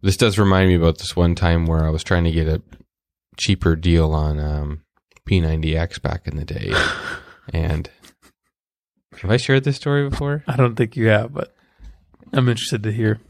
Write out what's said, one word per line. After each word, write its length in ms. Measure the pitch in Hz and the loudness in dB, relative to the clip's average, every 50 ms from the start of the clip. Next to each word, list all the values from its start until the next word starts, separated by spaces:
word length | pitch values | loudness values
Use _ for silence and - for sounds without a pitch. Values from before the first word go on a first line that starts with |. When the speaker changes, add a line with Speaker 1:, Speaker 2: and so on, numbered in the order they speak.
Speaker 1:
This 160 | - 95 98 | 0 0 2
does 220 | - 123 110 95 104 | 4 2 2 4 4
remind 300 | 104 98 95 95 95 92 | 4 4 6 4 6 4
me 60 | 90 | 4
about 220 | 87 82 82 78 - | 4 4 2 2 0
this 160 | - - - | -6 -6 0
one 180 | 87 87 85 85 | 2 2 2 2
time 320 | - 90 85 85 85 82 | 2 2 2 2 2 2
where 200 | 82 82 80 80 | 0 0 0 0
I 40 | 78 | 0
was 140 | 78 80 - | 0 -2 -2
trying 200 | - 95 87 85 | 0 0 2 2
to 60 | 85 | 2
get 160 | 80 82 78 78 | 2 0 0 0
a 140 | 78 78 - _ - _ _ _ _ _ _ _ _ _ _ _ _ | -2 -4 -6 _ -20 _ _ _ _ _ _ _ _ _ _ _ _
cheaper 400 | - - - 98 90 - 85 82 | -6 -2 -2 0 2 2 2 2
deal 380 | 80 80 87 82 85 80 78 78 | 2 2 2 4 4 4 2 2
on, 240 | 78 76 76 76 76 | 0 0 -2 -2 -2
um, 440 | 76 76 76 76 73 73 73 78 _ _ _ _ _ _ _ - _ | -2 -4 -4 -4 -4 -6 -8 -10 _ _ _ _ _ _ _ -20 _
P 140 | - 101 92 | 0 0 2
ninety 360 | 82 80 80 80 78 78 78 | 2 2 0 0 0 0 0
X 220 | 80 82 85 - - | 0 -2 -4 -6 -6
back 280 | - 73 78 87 _ | -6 -6 -6 -4 _
in 100 | - 78 | -8 -8
the 80 | 76 - | -8 -8
day. 280 | - - - - 50 - - | -8 -8 -8 -6 -4 -2 -2
Speaker 2:
<laughs> 40 | - - - - - - - - - - - _ _ - | -2 -2 -4 -8 -10 -12 -12 -14 -16 -20 -20 _ _ -6
Speaker 1:
And 380 | - 85 80 80 78 80 - - _ _ _ - _ _ _ _ _ _ _ _ _ _ _ _ _ _ _ _ _ _ _ _ - - | -4 -2 -2 -2 -2 -4 -6 -8 _ _ _ -20 _ _ _ _ _ _ _ _ _ _ _ _ _ _ _ _ _ _ _ _ -20 -10
have 80 | - 90 | -2 0
I 80 | 110 127 | 0 0
shared 260 | - - 135 135 131 | 2 2 0 0 2
this 120 | 143 139 | 0 -4
story 300 | - - 147 143 143 143 | -4 -4 -2 -2 -2 -2
before? 380 | 139 139 - 147 143 143 147 - | -4 -4 -6 -4 -4 -4 -6 -6
Speaker 2:
I 100 | - 127 | -6 0
don't 180 | 123 131 120 113 | 2 2 2 2
think 220 | 110 120 113 - - | 0 -2 -2 -2 0
you 80 | 113 | 2
have, 260 | 110 107 107 110 117 | 4 4 2 0 -2
but 240 | 147 147 - - _ _ _ _ _ _ - - - _ _ _ _ _ - - - | -6 -8 -10 -10 _ _ _ _ _ _ -20 -20 -20 _ _ _ _ _ -18 -2 0
I'm 120 | 143 127 | 2 2
interested 360 | 123 117 113 - - 139 110 | 2 0 -2 -4 -6 -6 -4
to 100 | 104 110 | -4 -4
hear. 280 | 107 113 113 107 107 110 _ | -4 -2 0 -2 -2 -2 _